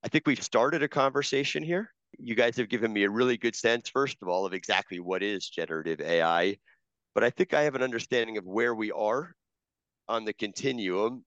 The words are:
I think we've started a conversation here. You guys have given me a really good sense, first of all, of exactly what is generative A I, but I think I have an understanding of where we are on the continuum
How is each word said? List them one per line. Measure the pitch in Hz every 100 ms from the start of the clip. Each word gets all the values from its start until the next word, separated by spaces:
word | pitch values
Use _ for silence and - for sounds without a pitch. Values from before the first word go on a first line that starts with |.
I | -
think | 156 147
we've | 127
started | - 117 127 160
a | 147
conversation | - 135 135 139 139 143 151
here. | 156 175 220 _ _ -
You | 123 113
guys | 120 113
have | 113
given | 117 110
me | 104
a | 101
really | 107 127 120
good | 120 -
sense, | 113 117 -
first | - 135 -
of | 95
all, | 90 98
of |
exactly | 92 - 95 - 90
what | 87 92
is | 101 101 -
generative | - 80 80 80 78
A | 76 82
I, | 82 85 90 101 _ _ _ _ _ -
but |
I | 117
think | - 185
I | 151
have | 147 135
an |
understanding | 127 117 - 123 113 107
of |
where | 92 98 117 113
we | 107
are | - 107 120 170 - _ _ _ _ _ _ _
on | 113 110
the |
continuum | 104 104 95 135 123 98 90 110 127